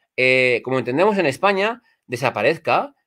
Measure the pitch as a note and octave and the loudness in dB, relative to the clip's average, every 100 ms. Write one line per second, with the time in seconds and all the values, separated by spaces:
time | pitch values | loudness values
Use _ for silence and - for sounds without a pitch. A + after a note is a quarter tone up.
0 | _ - B2+ C3 B2+ A#2+ A#2 C3 A#2 C3+ | _ -2 2 2 2 0 -2 -2 -2 0
1 | G#3 G3 D#3 C3 G3 F#3+ G#3 A#3+ _ _ | 2 2 -2 0 0 0 -2 -4 _ _
2 | - B2+ C3 G#2 A#2 E3 - D3 C#4 - | -12 -6 -4 -2 -2 -2 -2 -2 -4 -12